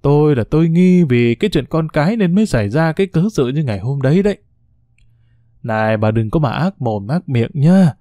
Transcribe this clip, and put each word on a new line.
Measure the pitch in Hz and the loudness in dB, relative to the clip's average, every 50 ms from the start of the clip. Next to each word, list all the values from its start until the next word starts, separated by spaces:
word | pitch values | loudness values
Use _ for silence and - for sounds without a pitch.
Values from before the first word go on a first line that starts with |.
Tôi | - 139 143 147 151 151 147 | 0 2 2 4 4 2 2
là | 120 104 | 0 -2
tôi | - - 156 165 165 | -2 0 0 2 2
nghi | 165 170 180 185 180 180 175 | 2 2 4 4 4 4 2
vì | 139 123 120 120 117 117 | 2 2 2 2 0 0
cái | 117 - 214 | 0 -2 -2
chuyện | - 160 123 | -2 -4 -4
con | - - 160 160 156 | -2 -4 -4 -4 -2
cái | - 156 143 175 233 | -2 -2 -2 0 0
nên | 226 202 170 175 | 0 -2 0 2
mới | 208 220 | 0 0
xảy | 202 - 123 104 101 | 0 0 -2 -2 -2
ra | 110 151 165 160 | -2 0 -2 0
cái | 160 - 196 | 0 -2 -4
cớ | 185 - 160 175 220 - | -2 0 -2 -2 0 0
sự | - 135 | -2 -2
như | 120 135 156 156 | -2 -2 -4 -4
ngày | 127 104 92 | -4 -6 -6
hôm | 90 123 139 139 | -6 -6 -6 -2
đấy | 131 131 156 190 196 | 0 0 2 2 0
đấy." | 208 196 _ _ _ _ _ _ _ _ _ _ _ _ _ _ _ _ _ _ _ _ _ _ _ _ _ - | 0 -4 _ _ _ _ _ _ _ _ _ _ _ _ _ _ _ _ _ _ _ _ _ _ _ _ _ -8
"Này | 120 110 110 110 110 110 | -6 -2 -2 0 0 0
bà | 110 110 110 | 0 0 0
đừng | 110 113 110 107 | 0 0 -2 -2
có | - 165 | -2 -2
mà | 151 120 | -2 -2
ác | - - 151 190 - _ | -2 -2 -4 -4 -4 _
mồm | 131 117 107 104 98 | -6 -4 -4 -6 -6
ác | 104 143 180 - - | -4 -6 -6 -4 -2
miệng | 131 117 113 - - | -2 -2 -2 -2 -2
nhá. | 143 135 160 185 196 185 151 - _ | 0 2 4 4 4 4 2 0 _